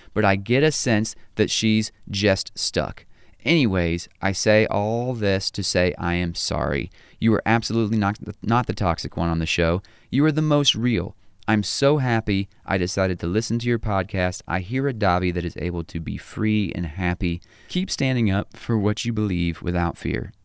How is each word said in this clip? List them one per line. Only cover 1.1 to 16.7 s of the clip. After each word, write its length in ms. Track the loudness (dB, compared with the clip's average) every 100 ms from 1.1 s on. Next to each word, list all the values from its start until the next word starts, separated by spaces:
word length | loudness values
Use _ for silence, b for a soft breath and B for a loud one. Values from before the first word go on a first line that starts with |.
| -6 b 0
that 140 | 0
she's 420 | 2 2 2 0 -8 -8
just 420 | 0 2 2 -2
stuck. 520 | -6 -4 -2 -4 -8 -18 b b b
Anyways, 640 | 0 2 2 2 0 -2 -6 -6
I 100 | -4
say 340 | 0 4 4 4
all 480 | 0 -2 -2 -4
this 360 | -2 0 0 -2
to 100 | -6
say 320 | -2 2 2 0
I 160 | -2
am 200 | 0 -2
sorry. 560 | -4 -4 -2 -2 -2 -6 b b b
You 140 | 2
are 80 | 2 2
absolutely 500 | 0 0 -2 0 0
not, 200 | 0 -2 -10 -8
not 240 | 0 0 0
the 80 |
toxic 420 | -2 0 -2 -4 -2
one 120 | 0
on 80 | 0
the 80 | 0
show. 360 | 2 2 0 b b b
You 140 | 2 2
are 60 |
the 100 | 2
most 320 | 2 2 2
real. 420 | 2 2 0 -2 -10 -20 -12 0
I'm 140 | 0
so 360 | 0 2 4 4
happy 500 | 2 0 2 0 -2 -8 -2
I 120 | 0
decided 400 | 0 0 0 0
to 60 | 0
listen 320 | 0 0 -2
to 60 | 0
your 100 | 0
podcast. 640 | 0 -2 0 0 -2 -2 -6
I 140 | -4
hear 260 | -2 -2 -2
a 60 |
Dobby 380 | 0 2 4 2
that 120 | 0
is 120 | -4 -4
able 260 | -4 -4
to 160 | -6 -6
be 160 | -6 -8
free 520 | -8 -2 0 2 0